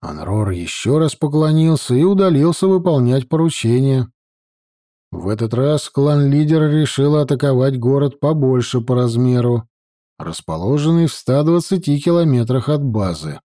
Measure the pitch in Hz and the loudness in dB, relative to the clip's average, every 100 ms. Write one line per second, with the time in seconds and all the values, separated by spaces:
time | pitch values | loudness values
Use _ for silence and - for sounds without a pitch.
0 | - 76 78 104 104 90 87 - - 147 | -12 -12 -4 -2 -2 -4 -8 -6 -2 0
1 | 156 - 151 151 156 156 160 156 - 123 | 0 -2 -2 0 2 2 2 0 0 2
2 | 170 196 190 151 156 170 190 185 180 151 | 2 2 2 2 2 2 2 2 2 0
3 | 123 131 123 160 165 - 117 120 135 131 | 2 0 0 0 0 0 0 2 2 0
4 | 123 _ _ _ _ _ _ _ _ _ | -2 _ _ _ _ _ _ _ _ _
5 | _ 85 90 107 113 117 135 151 - - | _ -10 -6 -4 -4 -2 0 0 -2 -2
6 | 143 147 143 143 151 160 156 151 147 - | 2 2 2 2 2 2 2 2 0 0
7 | 143 151 143 135 143 131 131 135 120 139 | 2 2 0 0 0 2 0 0 0 0
8 | 143 - 143 156 135 127 117 127 117 123 | 0 -2 -2 0 2 0 0 -4 -2 0
9 | 123 117 127 123 123 120 113 _ _ _ | 0 0 2 2 0 -2 -4 _ _ _
10 | _ _ - 82 - 80 92 143 147 165 | _ _ -12 -12 -8 -6 -2 0 2 2
11 | 165 - - 131 151 170 165 190 165 147 | 0 -2 -2 0 2 0 0 -4 0 -2
12 | 156 170 165 127 117 131 123 151 143 110 | 2 2 2 2 0 -2 -2 -2 -2 -2
13 | 95 82 78 73 _ | -4 -4 -10 -12 _